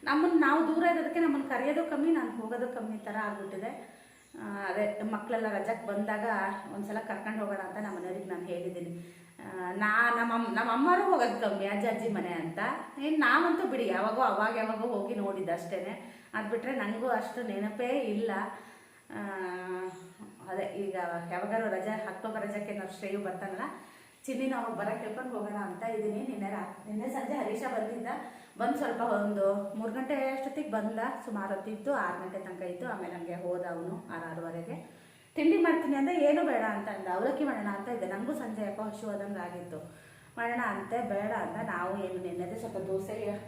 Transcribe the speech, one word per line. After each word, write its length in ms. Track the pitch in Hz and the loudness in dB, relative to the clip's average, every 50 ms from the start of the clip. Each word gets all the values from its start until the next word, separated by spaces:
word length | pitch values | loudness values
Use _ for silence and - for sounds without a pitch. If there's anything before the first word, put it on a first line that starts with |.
| - | 2
ನಮ್ಮನ್ನು, 340 | - 277 302 320 339 339 320 | 4 4 6 6 8 8 8
ನಾವು 360 | 302 269 285 320 330 320 320 | 8 8 8 6 6 4 4
ದೂರ 100 | 320 339 | 6 6
ಇರೋದಕ್ಕೆ 360 | 339 339 330 311 - - 339 | 6 6 4 2 2 2 4
ನಮ್ಮನ್ನು 280 | 339 320 277 277 269 - | 4 4 4 4 2 0
ಕರೆಯೋದು 420 | 262 240 247 285 294 330 339 320 | 0 0 2 2 2 2 2 0
ಕಮ್ಮಿ, 220 | 302 277 285 330 330 | 2 2 4 4 4
ನಾನು 180 | 285 254 - | 4 4 0
ಹೋಗೋದು 380 | - 233 214 220 233 240 247 240 | -2 -4 -4 -4 -2 -2 -2 -2
ಕಮ್ಮಿ 300 | 254 254 220 214 220 214 | -2 -4 -4 -4 -6 -6
ಥರ 180 | - 220 208 | -6 -4 -4
ಆಗ್ಬಿಟ್ಟಿದೆ. 840 | 214 214 208 202 202 196 196 202 190 196 233 - - - - - - - - - - - - - 226 | -2 -2 -2 -4 -4 -6 -6 -6 -6 -6 -6 -6 -8 -12 -16 -18 -20 -20 -20 -20 -20 -20 -18 -14 -10
ಆ, 260 | 220 208 202 202 202 190 | -8 -6 -6 -4 -2 -2
ಅದೇ 320 | 180 208 214 208 208 - 208 214 220 | 0 2 2 2 0 -2 -2 -2 -2
ಮಕ್ಕಳೆಲ್ಲ 340 | 214 214 - 247 226 226 214 208 196 | -2 -2 0 0 0 0 0 0 0
ರಜಕ್ಕೆ 280 | - 208 226 226 - | 0 0 -2 -2 -2
ಬಂದಾಗ 400 | 202 202 208 208 208 214 214 214 233 220 196 190 196 202 208 - - - | -4 -2 -2 0 0 0 0 0 0 0 2 0 0 -2 -4 -6 -8 -6
ಒಂದ್ಸಲ 240 | 202 202 202 208 220 | -6 -6 -4 -4 -4
ಕರ್ಕೊಂಡು 420 | 220 220 208 208 - 214 220 220 | -4 -4 -6 -6 -4 -4 -2 -2
ಹೋಗೋಣ 160 | 214 202 202 | -2 -2 -2
ಅಂತ 200 | 190 190 185 - | -4 -4 -6 -6
ನಮ್ಮ 220 | 208 208 202 190 180 | -4 -4 -4 -4 -6
ಮನೆಯವ್ರಿಗೆ 320 | 180 180 185 196 190 - | -4 -4 -4 -6 -4 -4
ನಾನು 140 | 180 175 175 | -4 -6 -4
ಹೇಳಿದ್ದೀನಿ. 720 | - 175 175 175 185 180 175 170 170 170 - - - - - - - - - | -4 -4 -2 -2 -4 -4 -6 -6 -6 -8 -8 -10 -12 -16 -20 -20 -20 -18 -14
ಆ, 320 | - - 190 185 180 180 180 | -12 -10 -8 -6 -4 -4 -2
ನಾ-, 460 | 196 214 214 214 226 233 240 233 233 | 0 2 2 4 6 6 6 6 4
ನಮ್ಮ 160 | 233 233 226 | 4 2 2
ಅಮ್ಮ, 120 | 240 233 | 2 2
ನಮ್ಮ 260 | 220 240 220 233 233 226 | 2 0 0 2 2 4
ಅಮ್ಮರು 300 | 247 277 330 359 359 403 | 4 6 6 6 6 6
ಹೋಗೋದು 380 | 381 370 302 240 233 208 - | 6 6 6 6 4 2 2
ಕಮ್ಮಿ 260 | 226 208 196 196 196 | 2 0 2 2 0
ಅಜ್ಜ 200 | 196 208 202 208 | 0 0 0 2
ಅಜ್ಜಿ 220 | 233 214 202 220 233 | 0 0 0 0 -2
ಮನೆ 240 | 208 185 170 175 175 | -2 0 -2 -2 -4
ಅಂತ. 260 | 165 156 165 170 - 208 240 269 - - - - - | -4 -4 -4 -2 -2 -2 -2 -2 -4 -6 -10 -8 -4
ಇನ್ನು 220 | 277 302 311 302 | 0 2 4 6
ನಾವಂತೂ 480 | 285 240 254 302 349 349 320 - 381 254 | 6 8 8 8 6 6 4 4 2 2
ಬಿಡಿ, 180 | 262 247 233 | 2 2 2
ಯಾವಾಗೋ 340 | 202 185 190 202 220 220 240 | 2 2 2 2 2 4 6
ಅವಾಗ 360 | 262 226 196 208 214 220 233 | 4 4 6 4 4 2 4
ಯಾವಾಗೋ 320 | 226 220 220 226 214 226 247 | 2 0 0 0 0 0 0
ಹೋಗಿ 260 | 240 202 202 202 240 | 0 0 0 0 -2
ನೋಡಿದ್ದು 380 | 214 202 196 190 190 190 175 170 | -2 0 -2 0 -2 0 0 0
ಅಷ್ಟೇ. 600 | 175 170 170 202 185 180 196 208 202 - - - - - - - | 0 -2 -4 -4 -4 -4 -4 -6 -8 -10 -14 -16 -18 -18 -6 -4
ಅದು 140 | 214 208 208 | -4 -2 0
ಬಿಟ್ಟರೆ 280 | 226 226 233 247 269 | -2 -2 0 0 0
ನನಗೂ 320 | 247 208 202 226 220 233 262 | 0 0 0 0 0 2 2
ಅಷ್ಟು 340 | 233 220 208 - - 247 240 | 2 2 2 0 -4 -4 -4
ನೆನಪೇ 460 | 214 196 196 202 214 208 220 247 240 | -2 -2 -2 -2 -2 -2 -2 0 2
ಇಲ್ಲ. 420 | 269 285 254 214 208 208 214 220 196 190 208 - - - - - - - - - - - - _ | 2 2 2 2 0 0 2 2 0 0 -2 -4 -6 -10 -14 -16 -20 -20 -20 -20 -20 -20 -18 _
ಆ, 100 | - 214 208 202 196 190 185 180 180 185 180 185 180 180 185 185 180 - - - - - 208 - - - - 185 | -8 -6 -6 -4 -4 -4 -4 -4 -4 -6 -6 -6 -4 -4 -4 -6 -8 -10 -14 -16 -16 -16 -16 -16 -16 -18 -10 -6
ಅದೇ 140 | 190 202 190 | -2 -2 -2
ಈಗ 320 | - - 202 202 196 185 185 175 170 170 170 170 170 180 | -2 -2 -4 -4 -2 -2 -2 -2 -2 -2 -4 -4 -2 -2
ಯಾವಾಗಾರು 380 | 180 190 208 214 226 226 208 | -2 -2 0 0 2 2 2
ರಜೆ, 200 | 190 185 185 214 | 0 0 0 0
ಅಕ್ಟೋಬರ್ 520 | 214 214 - - 185 - - 220 208 - 202 | -2 -2 -2 -6 -8 -6 -6 -4 -4 -2 -2
ರಜಕ್ಕೆ 300 | 208 208 208 208 208 202 | -2 -2 -4 -4 -4 -4
ನಾವು 260 | 202 190 190 - - | -4 -6 -6 -8 -6
ಶ್ರೇಯು 220 | - 196 196 202 | -6 -4 -2 -2
ಬರ್ತಾನಲ್ಲ, 400 | 202 190 180 175 190 196 190 190 240 302 - - - - - - - - - - - | -2 -2 -4 -4 -6 -6 -4 -4 -6 -6 -6 -10 -14 -18 -20 -20 -20 -20 -20 -16 -6
ಚಿನ್ನಿನ 280 | - 262 240 262 269 262 | -4 -2 0 0 0 0
ಅವಾಗ 240 | 240 233 233 214 - | 0 -2 -2 -2 -2
ಬರೋಕ್ಕೆ 260 | 202 208 220 - - | 0 0 -2 -2 -2
ಕೇಳ್ಕೊಂಡು 340 | 214 220 247 254 254 233 214 | -4 -4 -4 -6 -4 -4 -4
ಹೋಗೋಣ 180 | 208 208 202 | -4 -2 -4
ಅಂತ 260 | 208 196 190 180 - 226 | -4 -4 -4 -6 -4 -4
ಇದ್ದೀನಿ. 440 | 226 226 214 214 214 202 - 262 | -2 -2 0 0 0 0 0 -2
ನಿನ್ನೆ 240 | 254 - 208 196 196 | -4 -4 -4 -4 -4
ರಾ-, 380 | 196 185 180 190 - - - 214 | -4 -4 -6 -6 -10 -12 -10 -6
ನಿನ್ನೆ 200 | 208 214 240 262 | -4 -2 -2 -2
ಸಂಜೆ 260 | - 277 277 - 294 | -2 -2 -2 -2 0
ಹರೀಶ 280 | 285 - 214 214 - 277 | 0 0 0 0 -2 -2
ಬಂದಿದ್ದ, 440 | 262 240 220 214 214 240 240 233 240 - - - - - - - - - - | -2 0 0 -2 -2 -2 -4 -4 -4 -4 -4 -6 -10 -12 -16 -20 -20 -4 0
ಬಂದು 200 | 226 240 285 - | 2 2 2 2
ಸ್ವಲ್ಪ 220 | 294 247 226 226 | 2 0 0 0
ಒಂದು 720 | 233 233 214 202 208 208 208 202 196 196 202 202 202 202 - | 2 2 4 4 4 2 4 4 6 6 4 4 0 -4 -4
ಮೂರು 180 | 214 220 226 214 | -4 -4 -2 -2
ಗಂಟೆ 380 | 254 262 262 294 277 262 262 | -2 -2 0 0 2 2 0
ಅಷ್ಟೊತ್ತಿಗೆ 400 | 269 269 269 277 277 302 302 - | 0 0 -2 -4 -4 -4 -4 0
ಬಂದ, 280 | 208 220 208 214 220 220 226 254 277 - - | 0 0 0 0 0 0 -2 -2 -2 -4 -6
ಸುಮಾರು 300 | - 214 208 196 196 202 | -6 -4 -4 -2 -2 -2
ಹೊತ್ತಿತ್ತು, 380 | 190 - 214 220 208 - 269 285 | -4 -4 -6 -8 -6 -2 0 0
ಆರು 320 | 247 196 175 180 180 185 | 2 2 0 -2 -4 -6
ಗಂಟೆ 140 | 185 190 196 | -6 -6 -6
ತನಕ 240 | 185 185 180 175 190 | -8 -8 -8 -6 -6
ಇತ್ತು. 240 | 180 180 - 247 | -6 -4 -4 -4
ಆಮೇಲೆ 280 | 254 220 190 185 170 175 | -4 -4 -4 -4 -6 -6
ಹಂಗೆ 200 | 175 170 165 175 | -6 -6 -6 -6
ಹೋದ 300 | 170 180 175 180 180 175 | -4 -2 -2 -2 -2 -2
ಅವನು 500 | 175 170 165 170 185 190 - - - 170 | -4 -4 -4 -4 -4 -6 -6 -8 -8 -8
ಆರು, 160 | 165 165 165 | -8 -6 -6
ಆರೂವರೆಗೆ. 600 | 165 165 170 165 165 170 170 165 - 170 - - - - - - - - - - _ | -6 -6 -6 -6 -6 -6 -6 -6 -8 -8 -10 -14 -18 -20 -20 -20 -20 -20 -20 -10 _
ತಿಂಡಿ 240 | - 294 311 359 359 | 4 6 6 8 8
ಮಾಡ್ತೀನಿ 380 | 339 339 320 339 339 269 277 | 8 6 6 4 4 2 2
ಅಂದರೆ 200 | 277 277 285 359 330 285 | 4 4 4 4 6 6
ಏನೂ 200 | 294 294 330 349 | 8 8 6 6
ಬೇಡ 180 | 320 262 233 220 | 4 4 2 2
ಅಂತ 260 | 220 208 196 202 214 | 2 0 -2 -4 -4
ಅಂದ, 180 | 202 190 190 | -6 -6 -2
ಅವಲಕ್ಕಿ 380 | 185 180 190 214 269 - - 302 | -2 0 2 2 2 2 2 0
ಮಾಡೋಣ 240 | 277 247 220 208 208 | 0 0 0 -2 -2
ಅಂತ 200 | 196 196 202 247 | -2 -2 -4 -4
ಇದ್ದೆ. 180 | 247 226 - | -4 -4 -2
ನನಗೂ 260 | 180 190 202 233 247 302 | -4 -4 -4 -2 -2 -4
ಸಂಜೆ 300 | - 262 226 220 208 214 | -4 -4 -6 -4 -4 -4
ಯಾಕೋ 200 | 202 - - 214 | -4 -4 -4 -4
ಹಸಿವಾದಂಗೆ 580 | 214 208 - - 214 202 190 202 202 202 190 | -6 -6 -6 -6 -6 -4 -4 -4 -4 -6 -6
ಆಗಿತ್ತು, 380 | 175 175 175 180 175 175 170 156 156 165 - - - - - - - - - | -6 -6 -8 -8 -10 -8 -10 -10 -10 -12 -16 -20 -20 -20 -20 -20 -20 -16 -6
ಮಾಡೋಣ 240 | - 233 233 240 240 240 | -4 -2 0 0 0 0
ಅಂತೆ, 420 | 220 202 196 196 - 233 233 220 202 | 0 -2 -2 -4 -2 -2 -2 0 0
ಬೇಡ 240 | 202 196 208 214 214 | 0 0 0 0 0
ಅಂತ 380 | 214 180 165 - 208 175 170 | 0 -2 -2 -4 -4 -4 -2
ನಾವು 340 | 185 175 175 185 190 202 190 | -2 -2 0 -2 -2 -2 -2
ಏನು 180 | 180 185 180 180 | -4 -4 -4 -4
ನೆನ್ನೆದೇ 360 | 180 170 175 180 - 214 220 | -4 -4 -4 -4 -4 -4 -6
ಸ್ವಲ್ಪ 180 | 226 233 208 | -6 -6 -4
ದೋಸೆ 600 | 196 185 185 190 190 190 202 214 220 214 208 202 202 - | -4 -2 0 0 -2 -2 -2 -4 -4 -2 -2 -4 -4 -6